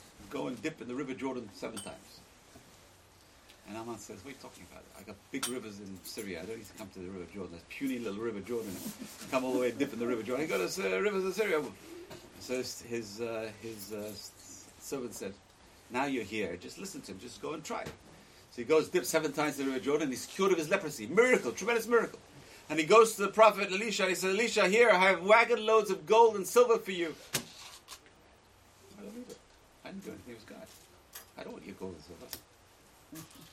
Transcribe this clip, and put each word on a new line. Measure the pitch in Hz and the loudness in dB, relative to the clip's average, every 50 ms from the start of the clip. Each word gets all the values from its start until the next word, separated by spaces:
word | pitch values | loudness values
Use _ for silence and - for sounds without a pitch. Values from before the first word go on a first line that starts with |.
| - - - - - - | -20 -20 -20 -20 -16 -10
"Go | - 139 147 | -8 -6 -6
and | 143 127 110 107 | -6 -6 -6 -6
dip | 156 151 - | -8 -8 -8
in | 113 120 | -10 -8
the | 123 | -6
river | 135 151 131 131 | -6 -6 -6 -6
Jordan | 110 127 135 123 123 113 98 - | -6 -4 -6 -4 -6 -8 -10 -12
seven | - 135 117 113 104 | -12 -10 -10 -10 -10
times." | - 82 - - - - - - - - - - - - - - - - - - - - - - - - - - - - - - - - - - - | -12 -12 -14 -16 -18 -20 -20 -20 -20 -20 -20 -20 -20 -20 -20 -20 -20 -20 -20 -20 -20 -20 -20 -20 -20 -20 -20 -20 -20 -20 -20 -20 -20 -20 -20 -20 -18
And | - 104 | -14 -12
Naaman | 113 117 117 113 110 | -10 -10 -10 -10 -12
says, | - - - 101 95 | -12 -14 -14 -14 -14
"What | 139 | -16
are | |
you | 139 - - | -16 -16 -16
talking | 123 - - 92 87 | -20 -18 -20 -20 -20
about? | - - - - - - | -20 -20 -20 -20 -20 -20
I | 101 | -16
got | 107 98 - - - | -16 -18 -18 -14 -8
big | - 135 - - | -8 -6 -4 -4
rivers | 127 123 107 107 101 101 | -6 -6 -8 -10 -14 -14
in | 104 95 95 90 - | -14 -14 -14 -16 -14
Syria. | - - 117 104 101 87 80 90 | -14 -12 -10 -8 -8 -8 -10 -10
I | |
don't | 104 113 | -10 -12
need | 113 104 95 | -12 -14 -16
to | - | -16
come | - 110 98 - | -16 -16 -14 -14
to | 95 | -14
the | 90 92 | -12 -12
river | 98 92 85 82 90 | -10 -12 -12 -12 -12
Jordan. | 101 92 87 85 | -12 -12 -12 -12
This | 85 - - | -16 -16 -16
puny | - - 143 135 127 120 | -12 -6 -6 -4 -4 -4
little | 117 104 98 104 | -6 -6 -6 -6
river | 113 117 104 101 | -6 -6 -6 -8
Jordan. | 92 113 123 117 104 101 90 - - - - - - - - - - - | -8 -6 -6 -6 -6 -8 -8 -10 -10 -10 -12 -12 -14 -14 -14 -14 -8 -4
Come | 135 127 127 | -2 -2 0
all | - 127 | 0 0
the | 127 | 0
way | 127 120 | 0 0
and | 113 123 | 0 0
dip | 143 135 113 | -2 -2 -2
in | 117 | -4
the | 120 | -2
river | 120 123 117 214 | -2 -2 -2 -2
Jordan." | 226 254 - 320 | -2 -2 -2 -2
He | 320 | 0
goes, | - - 180 160 - 190 | 0 0 -2 -2 -2 -2
"Uh, | 190 190 185 190 | -2 0 0 2
rivers | 196 208 208 190 185 | 0 0 0 0 -2
in | 190 180 | -2 0
Syria." | 202 220 202 170 151 143 113 101 - - - - - - - - - - - - - | 0 0 2 2 0 0 -2 -8 -12 -16 -16 -16 -16 -16 -16 -18 -18 -18 -20 -20 -14
So | - - 127 | -8 -6 -4
his, | 127 123 - - - - | -4 -4 -6 -8 -12 -10
his, | 117 120 117 110 101 98 110 | -6 -6 -6 -6 -6 -8 -8
uh, | 117 113 113 110 110 110 101 101 | -6 -6 -6 -6 -6 -8 -10 -10
his, | 113 113 113 104 98 101 110 | -12 -12 -12 -12 -12 -10 -8
uh, | 104 104 107 101 | -8 -8 -8 -10
s-, | - - - - - - - - - - - - - | -12 -14 -16 -16 -18 -20 -18 -18 -18 -20 -20 -20 -16
servant | - - 143 139 123 113 107 | -12 -8 -8 -6 -6 -8 -8
said, | - 117 98 95 - - - - - - - - - - - | -8 -10 -10 -10 -12 -20 -20 -20 -20 -20 -20 -20 -20 -14 -6
"Now | 110 127 139 | -4 -2 -2
you're | 143 135 120 107 | 0 0 -2 -4
here. | 95 110 107 98 87 90 | -2 -2 -2 -2 -2 -4
Just | 87 - - - 170 | -8 -10 -12 -12 -12
listen | 196 190 - 139 - | -12 -12 -10 -12 -12
to | - 95 | -12 -14
him. | 92 | -12
Just | 123 120 - - - | -14 -14 -14 -10 -8
go | 143 151 | -8 -8
and | 160 - | -8 -8
try." | - 233 226 226 - - - - - - - - - - - - - - 123 | -8 -8 -8 -8 -10 -12 -16 -18 -20 -20 -20 -20 -20 -20 -20 -20 -14 -10 -4
So | 120 | 2
he | |
goes, | 113 156 160 143 - | 6 6 6 6 4
dips | - 180 175 - | 2 0 2 2
seven | - 160 156 147 131 | 2 2 2 2 0
times | 156 151 147 135 139 | 0 0 0 0 -2
in | 139 | -2
the | 135 131 | -2 -2
river | 123 101 | -2 0
Jordan. | 135 147 156 160 135 | 2 2 2 2 0
He's | 123 110 - | -4 -6 -8
cured | - - - 190 196 180 | -8 -2 2 2 4 4
of | 165 | 2
his | 151 151 | 2 0
leprosy. | 196 196 156 151 156 - 107 | 0 -2 -2 -2 -8 -8 -6
Miracle, | 104 165 208 247 254 247 156 135 123 110 | 0 4 6 6 6 6 4 2 0 -6
tremendous | - 185 226 233 226 - | -4 -2 0 0 0 0
miracle. | 214 240 226 190 - - - - - - - - - - - - - | 2 2 2 2 2 -6 -12 -20 -20 -20 -20 -20 -20 -20 -16 -10 -6
And | 151 160 | -2 0
he | 156 | 4
goes | 160 208 233 226 220 - | 8 10 10 10 8 6
to | - 202 | 0 -2
the | 190 | 2
prophet | - 208 220 214 196 190 202 190 | 8 10 10 10 8 6 0 -2
Elisha. | 185 196 226 233 - - 190 | -2 -2 -2 -2 -2 0 0
And | 185 | 0
he | 180 | 0
says, | - 180 190 190 | 0 0 0 2
"Elisha, | 214 240 220 - 214 190 180 | 2 2 2 4 4 4 6
here, | 196 233 233 220 | 8 8 8 8
I | 185 180 | 8 8
have | 185 196 190 170 180 | 8 6 4 4 6
wagon | 196 214 226 233 226 240 220 214 | 6 8 8 8 6 2 0 2
loads | 214 220 220 202 - | 4 4 4 4 4
of | 185 - 156 | -2 -2 2
gold | 151 214 226 233 220 214 | 4 8 8 8 8 6
and | 202 175 | 2 -2
silver | - - 240 247 226 226 202 | 2 6 6 6 6 6 2
for | - 196 185 | 0 -2 -4
you." | 175 170 156 131 - - - - - - - - - - - - - - - - - - - - - - - - - _ _ _ _ - - - - - - 202 202 | -4 -4 -4 -6 -10 -10 -6 -6 -6 -6 -6 -16 -18 -18 -18 -18 -20 -18 -18 -18 -18 -20 -20 -20 -20 -20 -20 -20 -20 _ _ _ _ -20 -20 -20 -20 -20 -20 -18 -16
"I | 202 | -16
don't | 202 220 | -14 -14
need | 240 247 - | -14 -14 -14
it. | - - - - - - - - _ _ - | -16 -20 -20 -20 -20 -20 -20 -20 _ _ -18
I | - | -14
didn't | 185 196 175 | -14 -12 -12
do | 160 | -12
anything. | 135 92 92 123 117 | -14 -14 -14 -16 -18
It | |
was | 110 - | -18 -18
God. | - 104 - - - - - - - - - - - - - - - - - | -18 -18 -18 -18 -18 -20 -20 -20 -20 -20 -20 -20 -20 -20 -20 -20 -18 -16 -14
I | - | -14
don't | - 247 | -14 -14
want | - - | -14 -14
your | 101 98 | -14 -14
gold | - 95 95 87 | -10 -10 -10 -10
and | 78 76 | -12 -16
silver." | - 85 80 - - - - - - - - - - - - - - - - - - - 160 160 - - 160 160 - | -18 -18 -18 -16 -14 -14 -16 -16 -18 -20 -20 -20 -20 -20 -20 -20 -20 -20 -20 -20 -18 -18 -16 -16 -18 -20 -20 -20 -20